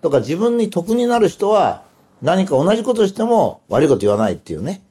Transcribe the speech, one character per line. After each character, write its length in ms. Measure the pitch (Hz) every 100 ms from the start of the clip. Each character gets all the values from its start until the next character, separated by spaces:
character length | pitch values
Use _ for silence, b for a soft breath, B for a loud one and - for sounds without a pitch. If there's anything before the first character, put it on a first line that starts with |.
と 80 | 160
か 100 | 139
自 180 | 110 165
分 200 | 233 233
に 120 | 220
得 260 | 185 175 233
に 120 | 240
な 100 | 240
る 100 | 208
人 200 | - 202
は 340 | 214 135 - - _ _ _
何 240 | 135 185 190
か 60 |
同 240 | 135 165 220
じ 80 |
こ 100 | 226
と 140 | 226 202
し 40 |
て 120 | 196
も 380 | 226 233 127 - _
悪 160 | 113 151
い 40 |
こ 60 | 127
と 60 |
言 100 | 101
わ 60 | 104
な 120 | 110
い 40 |
っ 20 | 85
て 160 | -
い 20 | 80
う 80 |
ね。 200 | 113 190 _